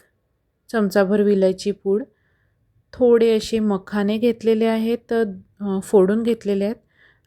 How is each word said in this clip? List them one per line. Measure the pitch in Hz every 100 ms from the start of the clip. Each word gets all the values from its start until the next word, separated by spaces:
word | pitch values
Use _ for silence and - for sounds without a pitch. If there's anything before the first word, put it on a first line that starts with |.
| _ _ _ _ _ _ -
चमचाभर | 233 202 202 190 208
विलायची | 208 196 185 190 202
पूड, | 196 196 202 285 _ _ _ _ _ _ _ _ -
थोडे | 247 233 233 220
असे | - 220
मखाने | 214 196 - 208 202 220
घेतलेले | 233 226 220 226 226
आहेत, | 226 226 233 -
अ, | 233 220 185 - - 202 190
फोडून | - 208 185 220
घेतलेले | 226 226 196 196 202
आहेत | 233 _ _ _ _